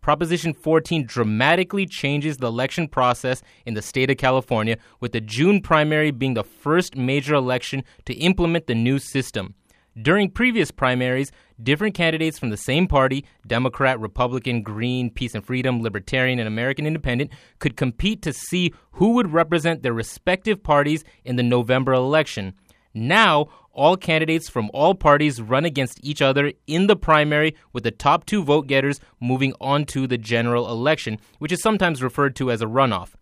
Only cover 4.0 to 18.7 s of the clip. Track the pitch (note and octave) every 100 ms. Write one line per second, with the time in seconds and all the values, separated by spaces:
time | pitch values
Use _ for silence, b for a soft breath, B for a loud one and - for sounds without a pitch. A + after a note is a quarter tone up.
4 | C3 C3+ C3+ C3 - A#2+ A2 A2+ b b
5 | B2 A#2 G#2+ A2 E3 G3+ - D#3+ D3+ D3+
6 | D3+ B2+ C3+ A#2 G2+ _ C#3+ E3 F3+ C#3
7 | B2+ C#3 C#3 D3+ B2+ B2+ - C3+ C3+ b
8 | - B2+ E3 F#3+ F3 E3+ - A#2 A#2 C#3
9 | - C#3 B2+ A2 G2 - _ _ _ -
10 | A2+ G3 G3 - B3 A3+ D#3 - C3 B2+
11 | B2+ B2+ C#3 b b b A#2 D3 G#3+ -
12 | E3 D#3+ D#3+ D3+ B2+ G#2+ - C3+ F#3 C#3+
13 | C3 C3+ - b - A#2 B2+ - C3+ B2+
14 | G#2+ - B2 B2+ C3 A#2+ G#2 G#2+ A#2+ B2+
15 | B2 - B2 A2 - B2+ C3 A#2+ A2+ G2+
16 | F#2 C3 B2+ B2+ A2 A2 B2 C3+ D3+ D#3+
17 | D3 B2 C#3+ B B B D3 A#2 C3 A#2+
18 | G3 G#3+ E3+ - - F3+ F3